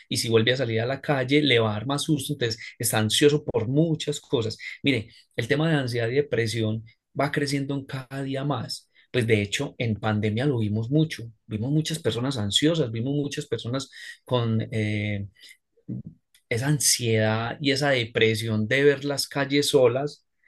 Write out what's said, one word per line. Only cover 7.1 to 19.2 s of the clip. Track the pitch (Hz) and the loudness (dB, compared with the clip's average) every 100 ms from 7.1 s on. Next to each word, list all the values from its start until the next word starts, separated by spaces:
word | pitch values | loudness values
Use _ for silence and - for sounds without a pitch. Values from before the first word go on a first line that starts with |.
| - | -4
va | 143 | -2
creciendo | 151 139 143 135 139 | 0 -2 -2 -4 -6
en | 131 | -6
cada | 135 - 135 | -10 -10 -8
día | 139 135 | -6 -4
más. | 143 123 110 - - _ _ | -2 -4 -6 -10 -14 _ _
Pues, | 123 117 | -2 2
de | 107 | 2
hecho, | 101 - 139 - | 2 -4 -6 -4
en | 120 104 | -2 -2
pandemia | 110 107 107 107 143 | 0 0 0 0 0
lo | 123 | 0
vimos | 107 107 113 | 0 -2 0
mucho, | 147 156 - 113 - - | 2 2 -2 -12 -16 -10
vimos | 107 123 | -6 -2
muchas | 151 156 160 | 0 0 -2
personas | 117 120 131 131 | -2 -2 -2 -2
ansiosas, | 101 - 151 160 127 | -2 2 2 2 0
vimos | 113 127 147 | -2 -2 -2
muchas | 143 147 - | -2 -6 -6
personas | 120 117 135 135 - - - - | -6 -4 -6 -8 -14 -20 -20 -2
con... | 123 117 110 113 | 0 2 0 -2
Eh, | 110 107 107 104 101 98 - - - _ _ - 127 - - _ _ _ | -2 -2 -2 -2 -4 -6 -12 -20 -20 _ _ -12 -12 -12 -20 _ _ _
esa | 117 135 | -2 0
ansiedad | 147 - - 117 110 110 110 117 120 | 0 2 2 2 2 2 2 -2 -4
y | 139 | -2
esa | 135 143 | 0 2
depresión | 131 113 120 110 110 113 107 107 | 2 0 2 4 2 0 -2 0
de | 131 | 4
ver | 143 139 143 | 4 4 0
las | 139 | -4